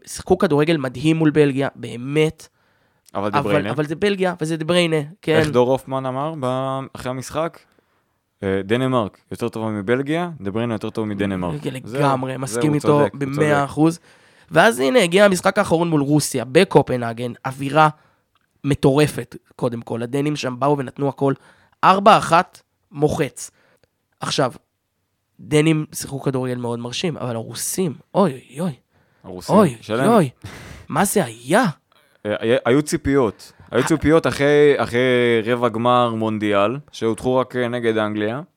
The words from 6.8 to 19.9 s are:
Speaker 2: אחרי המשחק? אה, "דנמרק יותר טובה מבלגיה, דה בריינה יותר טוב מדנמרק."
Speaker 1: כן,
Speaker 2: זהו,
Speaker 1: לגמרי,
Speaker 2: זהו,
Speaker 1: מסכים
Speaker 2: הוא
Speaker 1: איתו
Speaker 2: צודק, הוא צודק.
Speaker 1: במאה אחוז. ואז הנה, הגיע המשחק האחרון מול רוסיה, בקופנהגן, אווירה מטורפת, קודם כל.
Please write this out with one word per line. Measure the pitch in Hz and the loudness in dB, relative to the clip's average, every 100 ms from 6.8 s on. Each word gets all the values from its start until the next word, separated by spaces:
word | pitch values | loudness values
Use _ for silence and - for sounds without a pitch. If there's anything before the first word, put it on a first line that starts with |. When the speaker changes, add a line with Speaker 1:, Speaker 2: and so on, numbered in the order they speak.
| 135 | -8
Speaker 2:
אחרי | - 127 | -12 -10
המשחק? | 131 123 151 165 - _ _ _ _ _ _ _ _ | -8 -8 -6 -6 -8 _ _ _ _ _ _ _ _
אה, | 98 98 98 | -4 -4 -2
"דנמרק | 120 131 127 98 - _ | -2 0 0 -2 -8 _
יותר | 95 117 | -8 -6
טובה | 113 110 | -6 -6
מבלגיה, | 104 98 123 139 165 175 151 | -4 -2 -2 -2 -4 -6 -8
דה | 98 | -6
בריינה | 104 120 107 | -4 -4 -4
יותר | 110 | -6
טוב | 113 107 | -6 -6
מדנמרק." | 101 101 95 87 76 | -4 -2 -2 -4 -4
Speaker 1:
כן, | 147 131 | -8 -10
Speaker 2:
זהו, | 120 127 | -10 -2
Speaker 1:
לגמרי, | 143 135 131 | 0 0 -4
Speaker 2:
זהו, | 131 | -8
Speaker 1:
מסכים | 135 113 151 | -6 -2 0
Speaker 2:
הוא | 147 | 0
Speaker 1:
איתו | 151 | 2
Speaker 2:
צודק, | 147 143 | 2 2
הוא | 139 | -2
צודק. | 139 143 | -6 -2
Speaker 1:
במאה | 151 147 139 | 0 0 -2
אחוז. | 147 160 165 _ _ _ _ _ | 0 0 0 _ _ _ _ _
ואז | 160 208 240 | 4 4 2
הנה, | 262 254 | 2 2
הגיע | 180 180 208 | 4 4 4
המשחק | 185 240 220 | 4 0 0
האחרון | 190 165 170 | 0 0 2
מול | 156 | 0
רוסיה, | 139 147 - 131 120 | 2 2 0 -4 0
בקופנהגן, | 139 190 165 - 127 117 113 123 110 131 | 2 6 4 4 -2 -4 -6 -8 -8 -10
אווירה | 131 139 147 156 147 _ _ _ _ _ _ | -6 -2 4 4 2 _ _ _ _ _ _
מטורפת, | 139 139 143 135 147 - 117 - _ - | -4 2 4 4 2 0 -12 -16 _ -6
קודם | 131 117 | -6 -6
כל. | 110 | -8